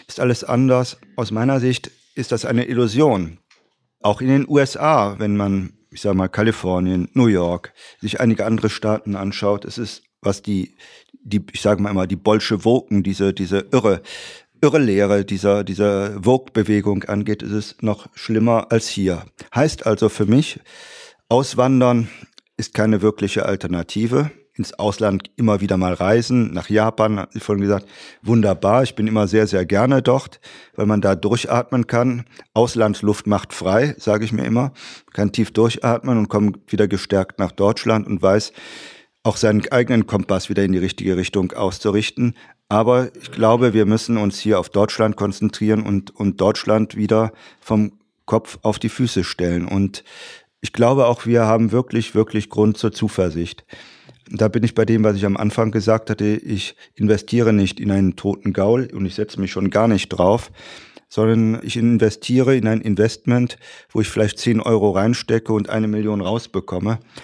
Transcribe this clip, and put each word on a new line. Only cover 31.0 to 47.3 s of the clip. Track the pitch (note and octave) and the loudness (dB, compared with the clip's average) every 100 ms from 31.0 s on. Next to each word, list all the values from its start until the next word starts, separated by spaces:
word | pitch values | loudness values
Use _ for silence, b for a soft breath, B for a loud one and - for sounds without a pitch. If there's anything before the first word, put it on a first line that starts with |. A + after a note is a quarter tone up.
da | G2 F#2+ | 2 0
durchatmen | G#2 A#2 - A#2+ B2 B2+ A#2 | 0 -2 0 -2 0 -2 0
kann. | A#2 B2+ A#2+ A#2+ B B | 0 0 -4 -10 B B
Auslandsluft | A2 A#2+ A#2 G#2+ G2 G#2 G#2 - | 0 0 2 0 0 -2 -2 0
macht | G2+ - | -2 -4
frei, | - F2+ G2+ C#3+ - | -6 0 2 0 -2
sage | - G#2 A2 | -2 -2 -2
ich | |
mir | G#2+ | -4
immer. | C2 A2+ C#3 C3+ B B B | -2 -2 -2 -6 B B B
Man | |
kann | - G#2 | -4 -2
tief | - G#2+ | -2 -2
durchatmen | - A2+ - B2 A#2 C#3 A#2 | 2 0 2 -2 -2 0 0
und | G#2 | 0
kommt | G#2+ G#2 - - | 0 0 -2 -6
wieder | G2+ G#2 | 0 0
gestärkt | G2 - G2 F#2 - | 0 -2 -2 -2 -4
nach | F#2+ | -6
Deutschland | - G2+ A#2 A2+ A2 G2 | 0 0 0 0 0 0
und | G2 | 0
weiß, | G2 G#2 - B B B B B B B | 2 2 0 B B B B B B B
auch | A#2+ - | -4 0
seinen | A2+ G#2 - | 2 2 2
eigenen | B2+ B2 A#2+ - | 0 2 2 2
Kompass | G2+ F#2 F#2+ - | 0 0 -2 -2
wieder | G2 | -2
in | G2 | 0
die | F#2 | 0
richtige | F2+ - G2 F2+ | -2 -4 -2 -2
Richtung | F2+ G2+ F2+ | -2 -2 -2
auszurichten. | - G2 - G#2+ G2+ G#2 - B2 - B B - | -2 -4 -2 -2 0 -2 -2 -4 -4 B B -2
Aber | G#2 A2+ B2 B2+ - | 0 4 2 2 -8
ich | - | -14
glaube, | - A2 A#2 B2 | 0 4 4 4
wir | G#2+ G#2 | 4 4
müssen | A2 - A2+ | 2 0 0
uns | G#2 F#2+ | 0 -2
hier | G#2+ G2+ | 0 0
auf | E2+ | 0
Deutschland | G2+ G#2 - A2 G#2+ | 0 0 2 0 0
konzentrieren | G2+ G2 G#2+ - G#2+ G#2+ | -4 -2 -4 -2 0 0
und, | G#2 G2 G2 | 0 -2 -4
und | - G2+ - | -4 -4 0
Deutschland | G2 G#2+ - G#2+ A2 - | 0 0 0 0 0 -2
wieder | G#2 A2 A2 | 0 2 0